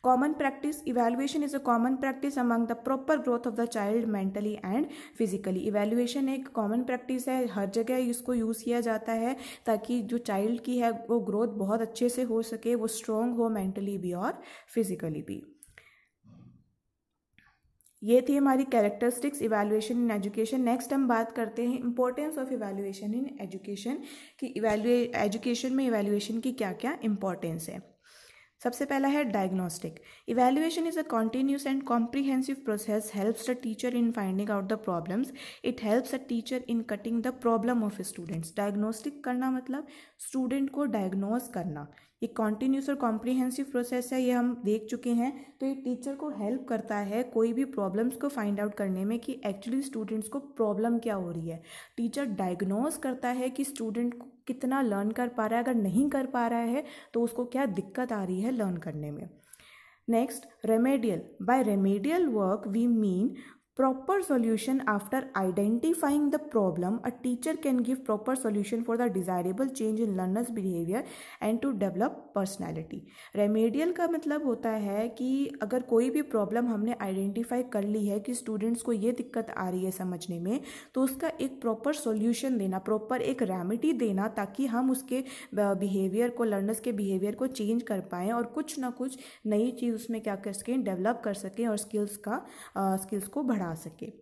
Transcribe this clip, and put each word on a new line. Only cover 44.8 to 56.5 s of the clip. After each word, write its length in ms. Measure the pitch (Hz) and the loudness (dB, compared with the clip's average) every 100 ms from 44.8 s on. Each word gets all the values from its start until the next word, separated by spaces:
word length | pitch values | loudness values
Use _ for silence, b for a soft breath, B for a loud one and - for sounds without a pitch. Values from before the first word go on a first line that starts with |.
| 214 | 0
चुके 200 | 247 247 | -4 0
हैं। 480 | 240 247 277 - - | 2 2 -2 -14 -4
तो 60 | 269 | -4
ये 80 | |
टीचर 400 | 269 254 247 277 | -2 -4 -4 -4
को 160 | 277 302 | -6 -6
हेल्प 360 | 208 208 262 - | -4 -2 -2 -2
करता 280 | 226 - 208 | -4 -2 -4
है 260 | 196 214 | -2 -2
कोई 300 | 247 226 233 | 0 2 2
भी 120 | 233 | 2
प्रॉब्लम्स 520 | 269 240 196 196 233 - | -2 0 -2 0 0 0
को 120 | 285 | -4
फाइंड 320 | 277 208 202 | -2 -2 0
आउट 140 | 208 | -2
करने 300 | 208 202 185 | -2 -2 0
में 140 | 196 233 | 0 -2
कि 220 | 233 262 208 | -4 -6 -6
actually 360 | 196 226 262 | -6 -2 -2
स्टूडेंट्स 460 | 277 226 214 220 214 | -2 -6 -4 -4 -4
को 100 | 277 | -8
प्रॉब्लम 600 | 277 - 220 202 233 233 | -8 -2 0 2 2 2
क्या 160 | 233 | 0
हो 160 | 202 175 | -4 -4
रही 180 | 170 165 | -4 -6
है। 140 | 165 B B B - | -8 B B B -4
टीचर 280 | 233 - | -4 -2
डायग्नोज 720 | 277 196 185 180 190 202 285 302 | -4 0 -2 0 0 2 0 0
करता 320 | 269 254 247 | -4 -2 -2
है 220 | 247 254 | 0 -2
कि 140 | 254 | -2
स्टूडेंट 500 | 277 277 220 214 240 | -4 -2 -4 0 -2
को 120 | 240 - - - | -2 -14 -18 -8
कितना 360 | 254 247 269 | -4 0 2
लर्न 280 | 247 196 208 | 2 2 0
कर 180 | 226 247 | 0 -2
पा 180 | 240 220 | 0 2
रहा 120 | 233 | 2
है, 60 | |
अगर 100 | 240 | 2
नहीं 360 | 240 196 180 285 | 2 4 4 4
कर 160 | 277 269 | 2 0
पा 200 | 247 | 0
रहा 120 | 233 | 2